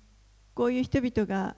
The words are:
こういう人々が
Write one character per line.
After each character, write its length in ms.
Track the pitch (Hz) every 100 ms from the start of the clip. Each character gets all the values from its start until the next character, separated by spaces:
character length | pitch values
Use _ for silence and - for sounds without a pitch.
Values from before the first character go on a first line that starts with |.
| - - - - - -
こ 100 | 240
う 80 |
い 60 | 254
う 40 |
人 160 | 254 277
々 240 | 247 220 202
が 300 | 190 190